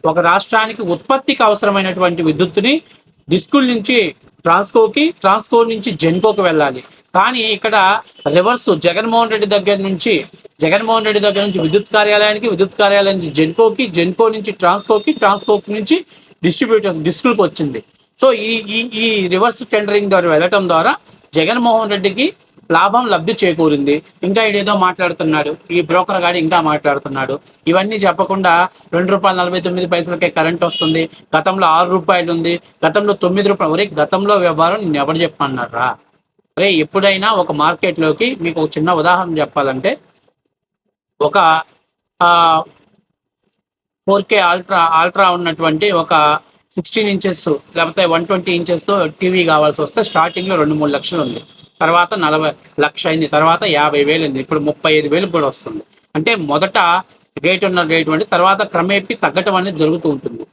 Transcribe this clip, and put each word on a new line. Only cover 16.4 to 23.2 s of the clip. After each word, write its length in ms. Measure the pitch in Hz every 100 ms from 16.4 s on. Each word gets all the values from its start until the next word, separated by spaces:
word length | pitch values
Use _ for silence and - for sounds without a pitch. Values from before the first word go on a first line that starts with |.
| 165
డిస్ట్రిబ్యూటర్స్ 580 | 165 233 220 196 160 156
డిస్కులకు 360 | - 247 214 175
వచ్చింది. 340 | - 147 120 _ _ _ -
So 60 | 262 226 214
ఈ, 40 | 226 202 220
ఈ, 40 | 233 214 226
ఈ 20 | 214 185 185
రివర్స్ 280 | 233 - 240 214
టెండరింగ్ 360 | 202 208 202
ద్వారా 160 | 190 175 156
వెళ్ళటం 300 | 180 208 180
ద్వారా 200 | 160 214 - _ - _ 160
జగన్మోహన్ 560 | 160 240 240 226 220 202
రెడ్డికి 320 | 196 190 311 - _ _ _ 165
లాభం 280 | 196 233 240
లబ్ధి 220 | 190